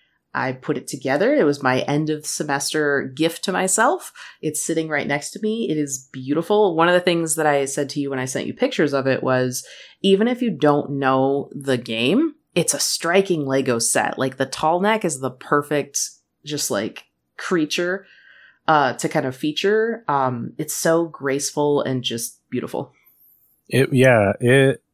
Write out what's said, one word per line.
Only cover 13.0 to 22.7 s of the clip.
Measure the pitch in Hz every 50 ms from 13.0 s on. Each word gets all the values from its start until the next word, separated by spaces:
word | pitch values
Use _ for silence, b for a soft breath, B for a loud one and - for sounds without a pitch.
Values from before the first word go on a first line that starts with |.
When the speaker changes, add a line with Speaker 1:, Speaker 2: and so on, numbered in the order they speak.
| - 165 170 196 196 - 180 160 143
Speaker 1:
Lego | 135 135 139 131 131 120 117
set. | 117 - - 123 107 113 - -
Like, | 131 135 131
the | - 135
tall | 135 - - - 156 165 180
neck | 190 208 220 220 220
is | 175 143 131
the | 135 131
perfect, | 131 - - - 156 147 143 147 151 147 139 143 - - - - - _ _ _ _ _ _
just, | 147 151 139 - - 127
like, | 101 110 107 - - - _ _ _ _ _ _
creature, | - - - 190 170 156 147 - - 175 175 185 196 196 b b b b b b b b b b b _
uh, | - 160 151 139 127 117
to | - - 165
kind | - 160 147
of | 135 131
feature. | - - 151 151 - - 196 214 220 220 233 226 226 - -
Um, | 143 139 135 131 123 117 113 - - -
it's | 156 - -
so | - - 170 165 165 170
graceful | 165 151 - 139 139 131 143 143 - - 151 147 147 147 143 -
and | 131 131 127 123
just | - 117 117 - - - _ _ _
beautiful. | - 120 - 82